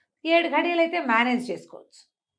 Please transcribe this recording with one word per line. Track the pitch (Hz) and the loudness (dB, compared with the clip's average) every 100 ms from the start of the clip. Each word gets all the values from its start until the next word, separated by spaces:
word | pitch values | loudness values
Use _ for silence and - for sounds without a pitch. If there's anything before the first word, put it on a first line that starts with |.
| _ _ 311 | _ _ 0
"ఏడు | 339 339 285 | 2 2 0
ఘడియలు | 330 339 | 0 0
అయితే | 330 349 277 | 0 -2 0
మేనేజ్ | 233 247 240 - | 2 2 0 -4
చేసుకోవచ్చు." | 170 - - - - _ _ _ | -10 -12 -20 -20 -20 _ _ _